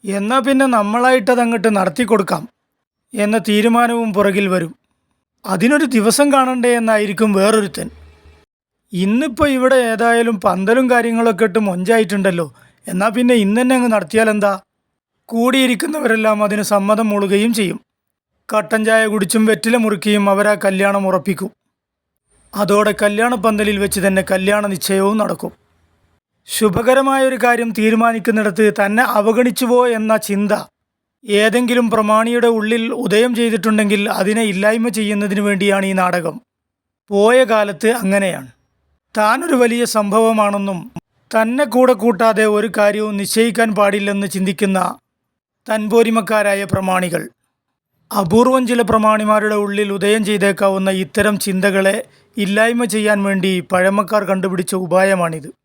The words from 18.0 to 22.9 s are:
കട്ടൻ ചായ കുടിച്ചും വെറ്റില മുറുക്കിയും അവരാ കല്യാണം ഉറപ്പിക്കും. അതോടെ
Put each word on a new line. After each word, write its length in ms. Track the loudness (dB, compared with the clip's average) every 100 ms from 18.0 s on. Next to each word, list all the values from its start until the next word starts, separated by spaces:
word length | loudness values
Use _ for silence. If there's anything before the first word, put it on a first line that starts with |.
| _ _ _ _ -4 -4
കട്ടൻ 280 | 0 -2 2
ചായ 220 | 2 2
കുടിച്ചും 380 | -2 0 0 2
വെറ്റില 320 | 0 0 0
മുറുക്കിയും 520 | 0 -2 0 0 2
അവരാ 260 | 2 0 0 0
കല്യാണം 420 | 0 0 0 0
ഉറപ്പിക്കും. 440 | -2 -2 -6 -8 _ _ _ _ _ _ _ _ _ _ -4
അതോടെ 400 | 0 2 2